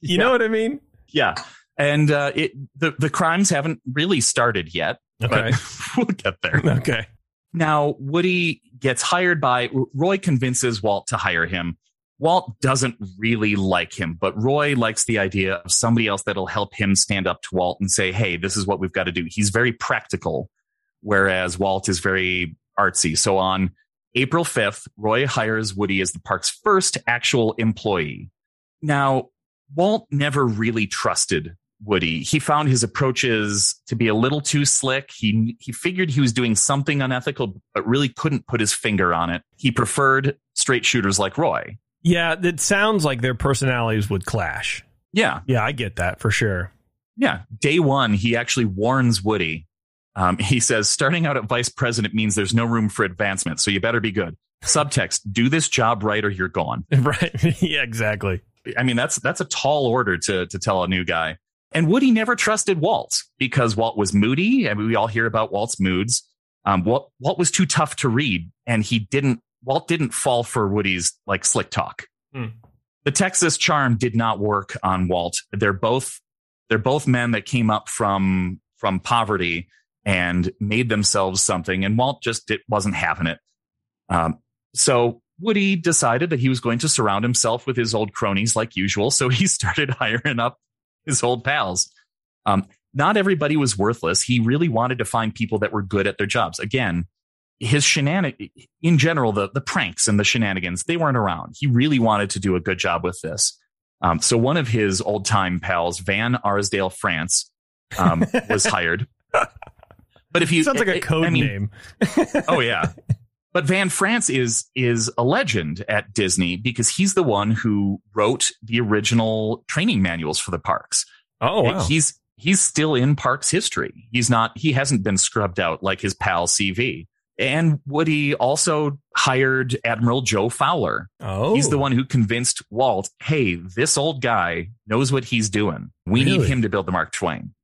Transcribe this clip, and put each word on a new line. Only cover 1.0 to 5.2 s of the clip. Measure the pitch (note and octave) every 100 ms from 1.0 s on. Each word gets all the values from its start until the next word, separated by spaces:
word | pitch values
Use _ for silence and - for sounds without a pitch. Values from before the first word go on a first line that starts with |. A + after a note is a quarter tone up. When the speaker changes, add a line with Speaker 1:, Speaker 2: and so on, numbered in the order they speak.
| _
Speaker 2:
Yeah. | D3+ A#2 - - - _ -
And, | C#3+ D3 D3+
uh, | D3 C#3+
it, | - D#3 C3+ C3+ C#3
the, | D#3+ C#3
the | D3+
crimes | - E3+ E3+ G3
haven't | D#3 D3+ D#3+ -
really | C3 E3 F3
started | A2 - A#2+ G2+ D#2
yet, | E2+ D#2+ A#2 _ _